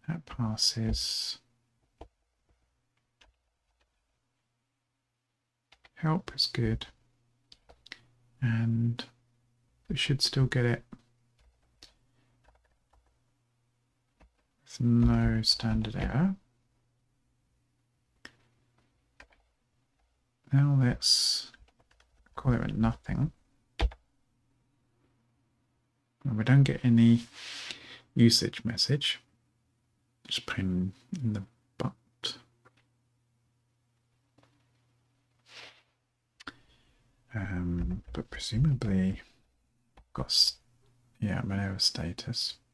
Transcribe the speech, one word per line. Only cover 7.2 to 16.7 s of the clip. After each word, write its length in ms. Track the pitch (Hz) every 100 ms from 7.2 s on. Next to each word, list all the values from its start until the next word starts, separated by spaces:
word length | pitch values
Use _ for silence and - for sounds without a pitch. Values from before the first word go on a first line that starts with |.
| _ _ _ - _ - - - _ _ _ _
And 640 | 120 113 117 113 117 117 - _ _ _ _ _ _ _ _
we 80 | 135
should 260 | - 135
still 240 | - - 127
get 180 | 131
it. 200 | 120 117 - - _ _ _ _ _ _ _ _ - _ _ _ _ _ _ _ _ _ _ _ _ _ _ _ _ _ _ _ _ _ _ _ - _ _ _
With 180 | _ -
no 640 | 120 117 117 117 117 113
standard 540 | 110 - 117 110 110 -
error. 400 | - 139 190 190 _ _ _